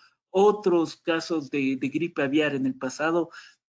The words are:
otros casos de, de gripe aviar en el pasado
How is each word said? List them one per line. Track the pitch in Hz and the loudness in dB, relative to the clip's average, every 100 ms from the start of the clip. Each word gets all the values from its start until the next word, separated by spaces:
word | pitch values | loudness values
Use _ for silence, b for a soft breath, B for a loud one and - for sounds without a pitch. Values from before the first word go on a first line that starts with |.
| b b _ | b b _
otros | 190 208 208 196 175 151 - | 4 4 4 2 2 0 -4
casos | - 165 - 160 135 | -2 -2 -2 -6 -4
de, | 143 135 131 | -2 -2 -2
de | 135 | -4
gripe | 151 170 - | -4 -4 -2
aviar | 139 151 151 | 0 2 0
en | 139 131 | 0 -2
el | |
pasado | 131 131 - 156 170 165 B B B _ | -4 -6 -4 -2 0 -2 B B B _